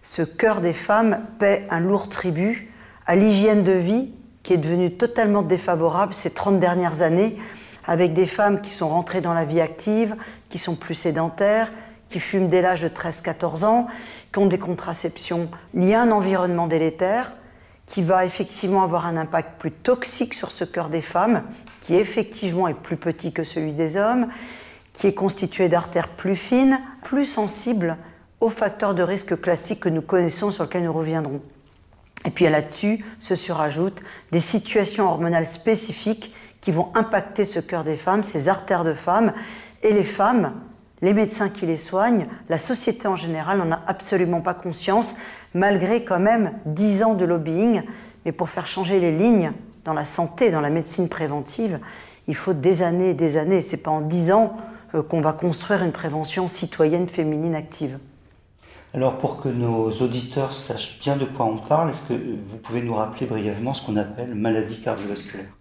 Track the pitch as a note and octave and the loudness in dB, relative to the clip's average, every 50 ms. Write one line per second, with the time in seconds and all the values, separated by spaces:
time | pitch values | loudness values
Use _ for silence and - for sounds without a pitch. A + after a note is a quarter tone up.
0 | _ - - - E3 D#3 - - - A3 G#3+ G3 E3+ F3 E3 - - - G#3 G#3+ | _ -14 -4 -4 -4 -4 -2 0 2 2 2 2 0 -2 -2 -2 0 2 4 4
1 | A3+ A3 G#3 - A3+ - - - G#3 G3+ G3+ - - - E3+ E3 E3+ F#3 G3+ G3 | 4 4 2 0 -4 -10 -4 0 2 4 4 2 0 -2 -2 0 0 2 0 0
2 | G3 - - - - F#3 E3 D3+ F3+ G#3 A#3 - - - - - - - - - | -2 -4 -10 -6 -4 -2 -2 0 0 0 -2 -4 -8 -16 -20 -20 -20 -20 -20 -12
3 | - - E3+ F#3 G3 G#3+ G#3 G3 G3+ A3 G#3+ G#3 G3 F3 F#3+ F#3 F3 F3 G#3 A#3 | -2 4 6 6 8 8 6 6 6 6 6 6 6 4 4 4 4 2 2 0
4 | C4 - - - - - - _ _ - F#3 E3+ D3 D#3 E3+ F3 F3+ F3 F3 F3+ | 0 -2 -8 -18 -20 -20 -20 _ _ 2 2 2 4 2 2 2 2 0 0 0
5 | A#3+ A#3 A#3+ A#3+ A3+ G#3 G#3 G#3 F#3+ D#3+ F#3 F3 F#3 - F3+ D#3+ D#3+ E3+ D#3+ F3 | -2 0 2 2 2 4 4 2 4 2 2 0 2 0 0 2 2 2 2 2
6 | G3+ G3 F#3+ - - E3+ - - - G3+ G3 F#3+ E3+ F3+ F3 F3+ F3+ E3+ D#3 D3+ | 0 0 -2 -6 -6 -6 -6 -2 0 2 4 4 4 4 4 2 2 0 2 2
7 | E3+ D#3+ D#3+ F3 G3+ A3+ A3 - - - - - - - - - - - F3 E3 | 2 4 4 4 2 2 0 -4 -12 -14 -16 -18 -20 -20 -20 -14 -4 -2 2 4
8 | F#3 F3+ D#3+ E3 F#3 F3 - - G#3 G3+ G3+ G3 G3+ - - - F3+ D#3 D3+ E3+ | 4 4 4 2 2 2 2 2 2 2 2 0 -2 -6 -6 -4 -2 0 0 0
9 | F3 - - F#3 D#3+ F3 E3+ E3 E3 D3+ D#3 E3 E3 D#3+ D#3+ - - - G#3+ A3 | -2 0 -4 -2 -2 0 0 0 0 0 2 2 2 0 -2 -8 -2 0 2 2
10 | A3+ G#3+ G#3+ A3 - - - - - _ - F3 - - E3+ - - - E3 D#3+ | 2 0 -2 -8 -12 -16 -18 -20 -20 _ -10 -6 -4 -4 -4 -6 -4 -8 -8 -2
11 | - F3+ D3+ D#3 E3 E3 E3 - G3+ G3+ G#3 A3 A3+ A3 A3 - - - - - | -2 -2 0 0 0 -2 0 2 2 4 4 4 2 0 -4 -14 -18 -20 -20 -20
12 | - - - F3+ - - - G3 F#3+ F3+ D#3+ F#3 F3 F#3 F#3 E3 E3 E3 E3 - | -20 -10 -8 -8 -6 -2 0 2 2 4 4 4 4 4 2 2 0 -4 -4 -4
13 | - E3+ D#3+ - - - D#3+ - - E3+ D3+ D#3+ F3 G#3+ A3 A#3+ A#3+ A#3 - - | -6 -6 -6 -6 -6 -6 -6 -2 -4 -4 -2 0 2 4 4 4 2 0 -6 -14
14 | - - - - - - - G3+ G3+ G3 F3+ F#3+ G3 F3 F3+ E3+ - - E3+ - | -16 -16 -18 -20 -20 -6 0 2 4 4 4 2 -2 -4 -6 -6 -6 -8 -8 -4
15 | - E3 - - - - F3 E3+ E3+ D#3+ E3+ - - - - F3 F3+ F#3 G#3 A3+ | -6 -6 -6 -6 -6 -4 -2 -2 -4 -4 -8 -14 -18 -8 -2 2 4 4 6 6
16 | A#3+ A#3 A3 G#3 F#3+ F#3+ F#3+ F#3 F3+ F3+ F3+ E3+ E3+ E3 E3 D#3+ D#3+ E3 D#3+ E3 | 6 6 4 4 2 2 2 2 2 2 2 0 0 2 2 2 2 2 0 0
17 | F#3 F#3 G3+ A#3+ B3+ - - - - - - - - - - _ _ - - - | 0 0 2 0 -2 -4 -10 -18 -20 -20 -20 -20 -20 -20 -20 _ _ -8 -2 -2
18 | F3+ D#3+ F#3+ F#3 F#3 F3+ F3+ - G3+ - - - - F#3+ F#3+ G3 F#3+ F3+ E3 F3 | 2 4 4 4 4 2 0 -4 -6 -6 -6 -6 -2 0 2 2 2 2 0 -2
19 | D#3+ E3+ E3+ E3 D#3+ D#3 E3 E3 D#3+ - - - - E3 D3 - - - B3+ B3 | -2 -2 -2 -4 -4 -2 -2 -2 -2 -4 -10 -10 -10 -10 -10 -4 0 0 2 2
20 | B3 - - - B3 A3+ - - - - - - F3 E3 - F3+ E3 D#3 D3+ E3 | 0 -6 -4 -4 -4 -4 -4 -8 -10 -10 -6 -8 -8 -6 -4 -6 -6 -2 -4 -4
21 | D3+ - - F3 F#3 A3+ A#3+ F3 - - - - - - - - - - D#3+ F3+ | -6 -2 0 0 2 4 2 2 0 -4 -14 -18 -20 -20 -20 -20 -4 2 2 2
22 | G#3+ G3+ - - G#3+ - - - - F#3+ E3 F3 F3+ E3+ D3 - - - F3 D#3 | 2 2 0 -4 -4 -4 -6 -6 -4 -2 0 0 0 0 -2 -4 -6 -8 -8 -4
23 | - E3+ D#3 - - E3+ - - E3 - - E3+ D#3 D#3 D3+ D3 E3 D#3+ D#3 G3 | -4 -4 -4 -4 -6 -6 -4 -4 -6 -4 -4 -4 -4 -4 -2 -2 -2 0 0 0
24 | G3+ A3 A#3+ B3+ A#3+ A#3+ - - - - - - - - - - _ _ _ - | 2 2 2 2 0 -2 -4 -12 -16 -16 -18 -18 -20 -20 -20 -20 _ _ _ 0
25 | - G3+ G3 G3 F#3+ G3 - - - F3 - - F#3+ F3 D#3 E3+ E3+ - E3+ F3 | 0 0 2 2 0 -2 -2 -2 -6 -6 0 2 2 4 4 2 0 0 -2 -2
26 | E3 - - - - F#3 G3 F3+ - - B3+ B3 C4 C4+ C4+ C4 C4 - - - | -2 -4 -8 -6 -2 -2 -2 -2 0 2 2 4 6 6 4 4 0 -8 -18 -18
27 | - - - C#4+ C#4+ C4+ - - G#3+ G3 G3+ - - A#3+ A#3 G#3+ F3 E3 E3 E3 | -10 -2 0 0 0 0 0 -2 -2 -2 -2 -4 -2 -2 0 0 0 0 -2 -4
28 | - - - - - _ _ _ - A3+ A3 - A3+ G3+ G3+ - - G3+ G3 F3 | -8 -20 -20 -20 -20 _ _ _ 0 0 2 2 0 -2 0 0 0 0 2 2
29 | F3+ E3+ F#3+ G3 G3 - F3+ E3 - F3+ F3 D#3+ - - G#3+ - - F3+ D#3+ D#3+ | 2 2 0 -2 -2 -2 -4 -2 0 0 0 0 0 -6 -6 -2 -2 0 0 0
30 | D3+ - - F#3 F3 E3+ D#3 - - G3+ G3 - F3 D3 - F3+ F3 E3+ D#3 D#3+ | -2 2 2 2 4 2 0 0 -2 -2 -2 -2 -4 -4 -2 -2 -2 -2 -2 -2
31 | D#3+ D#3 D#3+ D#3+ D#3 C#3 C3+ C#3+ - - - - _ _ _ _ _ _ - _ | -2 -2 -2 -2 -2 -4 -6 -8 -10 -12 -20 -20 _ _ _ _ _ _ -20 _
32 | _ _ _ - - - - - F3+ D#3+ D3+ D3+ D3 D3+ - - - G#3 G#3+ A3 | _ _ _ -8 -8 -6 0 4 4 4 4 4 0 0 -4 -2 0 0 0 0
33 | - - - - - - G3 F3 - - F3 D3+ D#3 D3+ C#3 D3+ F3 G3 F#3+ - | -4 -10 -16 -18 -4 -4 -2 -2 -2 -4 -2 -2 -2 -2 0 0 -2 -2 -2 -6
34 | - - - - - - - E3+ E3 - - A3 - - - A3 G3+ G3+ - - | -18 -18 -20 -20 -14 -2 0 0 0 2 0 -2 -2 0 0 2 2 2 0 2
35 | G3+ F#3 D#3+ D3+ E3 E3+ E3+ E3 E3 D#3+ - - - - A3 A3 A3 - - - | 2 2 2 2 0 2 2 2 0 0 -6 -4 0 0 2 2 0 -4 -8 -6
36 | - G#3+ A3 A3 - - - - - - - _ - - E3+ D#3+ E3+ - - A#3 | -2 -4 -4 -4 -6 -18 -18 -20 -20 -20 -20 _ -2 0 0 0 0 0 0 0
37 | A3 - - G3 G3 - - - G#3 G3 - E3+ E3 - - E3+ D#3 D#3 D#3 D3+ | 0 2 0 -2 -2 -2 -2 -2 -2 0 0 -6 -6 -4 -4 -4 -2 -2 -4 -2
38 | D#3 - F#3 G#3 G#3 G#3 - D#3+ C3+ D#3+ F#3+ F#3+ - - G3 F3 E3+ E3 D#3 C#3+ | 0 0 0 0 0 -2 -4 -2 0 0 0 0 0 -2 0 0 2 0 -2 -2
39 | - - F3 G#3 A#3 - - - - - - - - - - _ - G#3+ G#3 G#3 | -2 0 2 4 4 2 0 -2 -12 -14 -16 -18 -18 -20 -20 _ 2 4 4 4
40 | F#3 - - - G3 G#3+ B3+ B3 F#3 C#3+ - - - - - - - _ _ - | 2 0 0 2 2 4 4 4 2 0 -4 -8 -16 -18 -20 -20 -20 _ _ -2
41 | - F#3 G#3 G3+ A3 G3+ G#3 - G#3 G3 G3 - - E3 E3 D3+ - - - F#3 | 2 2 4 4 4 2 0 -2 -2 -4 -2 -4 -2 -2 -2 -2 -4 -4 0 0
42 | G3+ A#3+ A#3+ G#3+ D#3+ - - - - - E3 D#3+ - - B3+ A#3 - - A3 A#3+ | 2 4 4 2 2 -2 -8 -16 -4 -2 -2 -2 0 -2 -2 0 0 -2 -2 -2
43 | - G#3 F#3+ - D3+ E3 E3 D#3+ D#3 E3 G3 G3+ F3+ E3 E3 E3 - - F#3 F#3 | -2 -2 -2 -2 -2 -4 -4 -4 -2 0 0 0 2 0 -2 -2 -2 -6 -6 -6
44 | - - - F#3+ F3+ E3+ F3 E3+ E3 F3+ F3+ F3+ - F3+ E3 - - - F#3+ A3 | -4 -2 0 0 2 2 0 0 0 -2 -4 -4 -6 -8 -8 -4 -2 2 2 2
45 | A#3 A#3 - - - - - - - - _ F3 F#3+ G3+ G3+ F#3 E3 F#3 A3 A#3+ | 2 0 -6 -8 -12 -16 -18 -18 -20 -6 _ 2 4 4 4 4 2 2 0 0
46 | A#3 - G3 F3 F#3 G#3 A3+ A#3 G#3+ F3 - - - D#3 D#3 D3+ G#3 G#3+ G3+ F#3+ | 0 0 0 2 4 4 4 4 2 0 -2 -6 -6 -6 -2 2 2 2 4 4
47 | A3 A3+ A3 F#3+ F3+ E3 F3 E3+ D#3 D3+ D#3+ E3+ G#3 A#3+ A#3 F#3+ - - - - | 4 4 4 2 2 2 2 0 0 -2 0 2 4 4 4 2 0 -4 -12 -16
48 | - - - - - E3+ D#3 - F3+ D#3+ - - E3+ - - - F#3+ E3+ G3 G3 | -18 -20 -20 -8 -6 -6 -4 -2 -4 -4 -4 -6 -6 -6 -4 -4 -2 2 2 4
49 | F3+ E3+ D#3 D#3 G3 A#3 A#3+ G#3 E3+ D#3 - - - - - - - E3 D#3 D3+ | 4 4 2 4 4 6 6 4 4 0 -4 -8 -12 -18 -20 -14 -6 -4 -4 -4
50 | D3 D3 - - E3+ D#3+ - - A3 A3+ E3+ D#3 D3 D3 D3+ E3 D#3 - - - | -4 -6 -2 -2 -2 -4 0 2 2 4 4 2 0 2 0 0 -2 -2 -2 -2
51 | F#3 E3 - - E3 D3 C#3+ D3 C3+ - - - A3+ A3 F3 C3 - - - - | -2 -2 -2 -4 -4 -4 -4 -4 -6 -6 -6 -4 -4 -2 -4 -6 -8 -14 -18 -20
52 | - - - - _ - D#3 - - - F#3 D3 C3 F3 F#3+ D#3+ F#3 E3+ E3 F3 | -20 -20 -20 -14 _ -6 -6 -4 -2 -2 -2 2 4 4 4 4 2 2 2 2
53 | F3+ F#3 F3 C3+ E3+ D#3+ C#3+ D#3+ D3+ E3 F#3+ F#3 D#3+ - - D#3 - D#3+ D#3 D#3 | 2 2 2 2 2 2 2 2 2 2 2 2 2 0 -6 -6 -2 -2 -2 -2
54 | D3+ D#3 E3 F3 E3+ E3 F#3+ G#3+ A3+ G#3+ - - - - - - - - - D#3+ | 0 0 0 0 2 4 6 4 4 4 0 -8 -14 -16 -16 -20 -20 -6 -4 -4
55 | D3 - - D#3+ D3+ D#3 D#3 D#3 - F3+ D#3+ - - - G#3 F#3+ F#3 E3+ C#3+ - | -2 0 0 0 0 0 0 0 -2 -2 -2 -2 -2 0 0 2 2 0 -2 -4
56 | - E3 D3 D#3 D#3 C#3+ - - F#3 F3+ - - - E3 - - E3 D#3 E3 F3 | -6 -6 -4 -4 -6 -6 -4 -4 -4 -4 -4 -6 -8 -8 0 2 2 4 4 2
57 | F3+ F3 - - E3 D#3 D3+ D3+ D#3 E3+ E3 D3+ D3+ D#3+ - - D#3 C3+ B2+ C#3 | 0 -2 -2 -2 -2 -2 0 -2 -2 -2 -2 -4 -6 -10 -10 -6 -6 -6 -6 -8
58 | - - - - - _ _ _ _ _ _ _ _ - - - - _ - - | -16 -18 -20 -20 -20 _ _ _ _ _ _ _ _ -20 -20 -20 -20 _ -4 0
59 | C3 C3 B2+ - - C3 - - - C#3 B2 A#2+ A#2+ A#2 A2+ A2+ A2+ A2 G#2+ - | 0 0 0 0 -4 -4 -4 -4 -4 -4 -2 0 0 0 0 0 0 0 0 0
60 | C3 B2 A#2 B2+ B2 - - C#3+ C3+ C3 - - - - B2 A2 - - - - | -2 0 -2 -4 -6 -4 -4 -4 -4 -2 -4 -6 -6 -6 -6 -8 -8 -10 -12 -8
61 | - C#3+ C#3 C#3 C#3 B2 - - B2 A2+ A2 A2 G#2 - D3 D#3 E3 D#3 C3 - | -2 -2 0 0 -2 -4 -2 -2 -2 -2 -2 -4 -2 0 2 2 2 0 -2 -6
62 | - - B2 A#2 B2 C3 A2+ G#2 G#2 G2 G#2+ A2+ - - A2+ A#2+ A#2+ A#2 A2+ G#2+ | -6 -4 -4 -4 -4 -6 -8 -8 -10 -12 -14 -16 -12 -6 -6 -4 -4 -2 -2 -2
63 | A2 A2 A2+ - C3+ A#2+ A2+ G#2+ G2+ G#2+ G2+ G2 A2+ B2 C3+ - - - G#2+ G#2 | -4 -4 -4 -8 -6 -4 -4 -2 -2 -4 -4 -4 -4 -6 -6 -6 -6 -2 -2 -2
64 | G#2 G#2 G#2 - A#2+ B2 A#2+ G#2 G#2 A2+ A2+ A2 A2 A2+ A2+ A2+ - B2 A2+ G#2 | -2 -2 -6 -10 -8 -8 -6 -2 0 0 2 0 0 -4 -6 -6 -4 -4 -4 -4
65 | G2+ G2+ G2+ G2+ - - - G2+ G2 G2+ - _ | -6 -8 -8 -8 -10 -12 -14 -14 -14 -16 -18 _